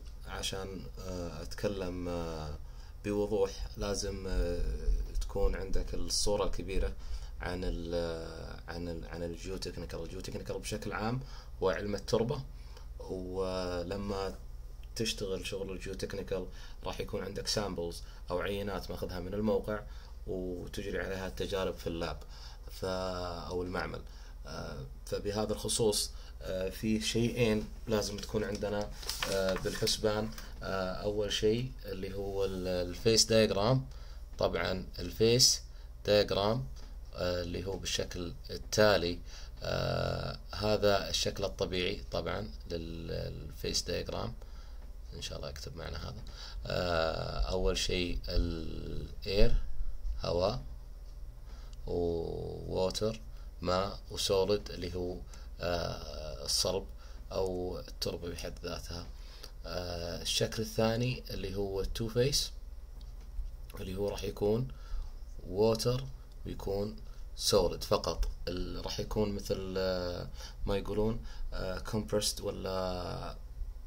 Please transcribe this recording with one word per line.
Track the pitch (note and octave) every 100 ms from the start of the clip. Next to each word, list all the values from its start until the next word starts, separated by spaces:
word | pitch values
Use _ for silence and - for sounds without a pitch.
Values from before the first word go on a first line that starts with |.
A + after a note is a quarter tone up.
| - - -
عشان، | F#2+ - G2 F#2+ F#2 D2+ -
آه، | F#2 F2+ E2+ D#2
أتكلم، | E2+ - - F#2+ F2+ F2+ F2
آه، | F2 E2 D#2+ D#2 D2+ - - - - G#2
بوضوح | G#2 G2+ G#2+ F#2+ - - -
لازم، | G#2 F#2+ G2 G2 F#2
آه، | F2+ F2 F2 - D#2+ D#2+ - - -
تكون | - G2 G2+ F2+
عندك | F#2+ F#2+ -
الصورة | F2+ E2+ - - G2+
الكبيرة | F#2 - F2 F#2 F#2+ - - - - -
عن | E2 F#2
ال-، | F2+ F2 E2+ E2+ E2+ E2 E2 E2 D#2+ - -
عن | E2+ F2
ال-، | E2 -
عن | E2+
الجيوتكنيكال. | E2+ E2 F2+ F#2 F2+ F2 E2 E2+
الجيوتكنيكال | E2 F#2 - F#2+ F#2+ F#2+
بشكل | - G#2+ G#2+
عام | F#2 A2 B2+ C3+ - - -
هو | F#2+
علم | E2 G#2 G2+
التربة، | - A2+ A2+ C#3+ - - - - - -
ولما | - F#2 F2+ F#2 F#2 F#2 F2+ F2 F2 G2 G2+ G2 F#2+ - - - - - - -
تشتغل | A2 - F#2+ F#2 -
شغل | F#2+ F#2+
الجيوتكنيكال | F#2 G2 F#2+ G2+ G2 - F#2+ F2+ - - -
راح | - -
يكون | - G2+
عندك | F#2+ G2+ -
سامبلز | A2 G2+ F2+ E2+ - - - -
أو | F2+
عينات | F2 G2+ G2+ F#2 -
ماخذها | F2+ F#2 F2+
من | F2+
الموقع | G2+ G#2+ G2 G#2+ G#2+ - - - - -
وتجري | F#2+ F2+ F2+ F2+ - G2 F#2
عليها | F#2 F#2+ F#2
التجارب | - F2+ F#2+ F#2
في | F2 -
اللاب | E2 E2 D2+ - - - - -
ف-، | - F#2+
أو | F#2 F#2 F2+ F2+ E2+ E2 F2+
المعمل. | F2+ F2 D#2+ D#2+ - - - - -
آه، | E2 E2 C#2+ C2 - -
فبهذا | G2 G2+ G2+ G#2+
الخصوص، | G#2 G#2+ - A2 - - - - -
آه، | F#2 F#2 F#2
في | - A2 A2
شيئين | - A2+ A#2+ A#2+ A2+ G#2+ G#2+ - -
لازم | G#2+ G2+ G2+
تكون | - A2
عندنا، | G2 G#2 G2+ G#2 G#2 - - - -
آه، | F#2+ F#2+
بالحسبان. | F#2 G#2 F#2 A2 - G#2+ G#2+ A2 - - -
آه، | F#2 F#2+ F#2
أول | F2+ G#2 G#2 G2+
شيء | F#2+ A2 A#2 C3 - G#2
اللي | F#2+ G2
هو | G2+ G2 G2 F#2+
ال-، | F#2+ F2+ F2+ F2
الفيس | F2 A2+ A2 -
diagram. | A2 G#2+ F#2+ G#2+ C3 C3 - - - - -
طبعًا | G2 F2+ F#2 F#2 - -
الفيس | F2 - A2+ B2 C#3 - - - - - -
دايجرام، | G#2 F#2+ F#2+ G2+ B2 C3 - - - - -
آه، | F2+ F2+
اللي | F2 F2+ F#2
هو | F#2
بالشكل | F2 - - F2+ E2+ - -
التالي. | F#2 - - G#2+ F#2+ E2+ - - - - -
آه، | G1+ G1+ G1+ G1+ G1+ G1+ - - -
هذا | - G#2 G#2 G2+ G2 D#2+
الشكل | - G2+ -
الطبيعي | G2 - F#2 F#2 F2+ G#2 -
طبعًا | F2 E2+ F2+ - - -
لل-، | E2+ E2 E2 E2
للفيس | E2+ E2+ E2 D#2 - F#2 F2
diagram. | - F2+ F2 F#2 A2 - - - - - - - -
إن | D2
شاء | - D#2+
الله | D2
أكتب | C#2+ D2+ D#2+
معنا | D#2 D#2 E2+
هذا. | - - - - - F2+
آه، | F#2 F2+ E2 D#2+ D#2+ E2 E2+
أول | - F#2 F#2 F2+
شيء | - F#2 F2 F2 -
الإير، | F2 F2 E2 D#2+ D#2+ D#2 D#2 D#2 - G#2 G2 A2+ - - - - - - -
هواء، | F2 E2+ F#2+ C3 - - - - - - - - - - - - -
وووتر، | F2 E2+ E2+ E2 E2 E2 E2 E2 F2+ F#2 - G#2+ A2 - - - -
ماء، | E2+ F#2 G2 F#2+ -
وسوليد | G#2+ - G2 F#2+ G#2 -
اللي | F2 F2+ F2+
هو، | F2+ F#2 - - - -
آه، | F2 F2 E2+ E2+ D#2 C#2+ D#2 C#2 D2+
الصلب | - F#2 F#2+ - - - - -
أو | F#2+ F#2+ F2+ F2+ D#2+
التربة | - - - F2+ F2
بحد | - F2+ -
ذاتها. | E2+ E2 - E2+ F2 - - - - - E2+
آه، | F2 F2+ F2 E2+ E2+
الشكل | - - A#2 A#2
الثاني | A2 - A2 A2+ B2 B2+ -
اللي | F#2+ F#2+ G2
هو | G2 F#2+
التو | F#2 - A#2
فيس، | A#2+ C3 C#3+ - - - - - - - - - - - - - -
اللي | F#2+ F#2
هو | G2+
راح | G2
يكون | G2 - G#2 A2+ C3 - - - - - - - -
water | F#2 A2 A2 B2 B2+ C3+ - - - F2
ويكون | F2+ F#2+ G2 G#2 A2 - - - -
solid | - G#2 E2+ D#2+
فقط. | - G#2 F2 E2 - - -
ال-، | F2+ F2+ F2 F#2
راح | -
يكون | - G#2+ G#2
مثل، | G2 - F#2+ F#2+ F#2
آه، | F#2 F#2 F2+ F2 F2+ - - - -
ما | G2+
يقولون، | F#2+ G2+ G#2+ A#2+ - - -
آه، | F#2 F#2 F2+
compressed | - A2 G#2+ G#2+ - -
ولا، | G2 F#2+ F#2+ F#2+ F#2 F2+ F2 F2+ E2+ - - - - -